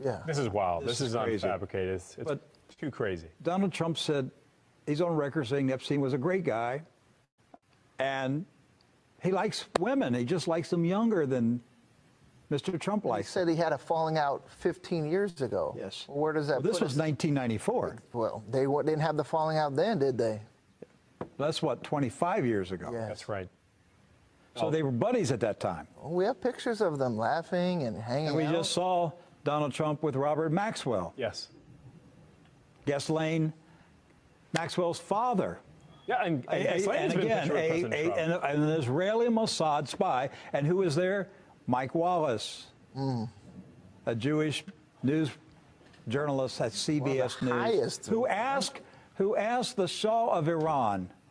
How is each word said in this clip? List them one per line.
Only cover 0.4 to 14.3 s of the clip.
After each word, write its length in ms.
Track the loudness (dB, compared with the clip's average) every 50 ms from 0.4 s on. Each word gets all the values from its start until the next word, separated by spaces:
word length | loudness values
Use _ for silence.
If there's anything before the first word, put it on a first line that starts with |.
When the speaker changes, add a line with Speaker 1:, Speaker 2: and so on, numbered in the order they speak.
| -2 0
Speaker 2:
wild. 340 | 0 0 2 2 0 0 -2
Speaker 3:
this 160 | -2 -2 -2
Speaker 2:
This 20 | -2 0
Speaker 3:
is 60 | 0
Speaker 2:
is 60 | 0
Speaker 3:
crazy. 260 | 0 0 0 0 0 -2
Speaker 2:
unfabricated. 480 | -2 -2 -4 -4 -2 -2 -2 0 -2
It's, 220 | -4 -6 -10 -14 -10
it's 80 | -6
Speaker 3:
But 140 | -4 -4 -6 -6 -14 -20 -20 -20 -20 -14 -8
Speaker 2:
too 120 | -8 -8
crazy. 380 | -4 -2 -2 -2 -2 -4 -6 -12 -18 _ -4
Speaker 3:
Donald 300 | -2 0 2 0 0 0
Trump 240 | -2 -2 -2 -2 -2
said 340 | -2 0 0 0 -2 -4 -8 -14 _ _ _ _ _ _ _ _ _
he's 160 | -4 0 2
on 120 | 2 2 2
record 320 | 0 0 0 0 -2 -2 0
saying 220 | 0 2 2 2
Epstein 300 | 0 -2 -2 0 0 2
was 140 | 2 2 0
a 40 | 0
great 280 | 0 0 0 0 0
guy, 360 | 0 0 0 0 -2 -4 -6 -8 -12 _ _ _ _ _ _ _ _ _ _ _ _ -20 -20 _ _ _ _ _ _ _ -4
and 460 | -2 -2 0 0 0 0 0 -2 -4 -8 _ _ _ _ _ _ _ _ _ _ _ _ _ -4
he 100 | -2 0
likes 340 | 2 2 0 -2 -4 -6 -8 -4 -2 0
women. 340 | 0 2 2 2 2 2 2
He 100 | 0 0
just 240 | 0 0 0 0 0
likes 220 | 0 0 0 0
them 160 | 0 0 2
younger 400 | 2 2 2 2 2 2 2 2
than 360 | 2 2 2 2 2 2 0 -4 -10 -20 _ _ _ _ -20 _ -20 -20 _ -20 -20 _ -20 -6 -4
Mister 260 | -4 -2 -2 -4 -4 -2
Trump 240 | -2 0 -2 0 0
Speaker 1:
He 60 | 0
Speaker 3:
likes 200 | 0 -2 -2 -2
Speaker 1:
said 180 | -2 0 2 2
Speaker 3:
them. 80 | 2
Speaker 1:
he 60 | 2
had 120 | 2 2 0
a 40 | -2
falling 400 | -2 -2 0 0 0 2 2 2
out 320 | 2 2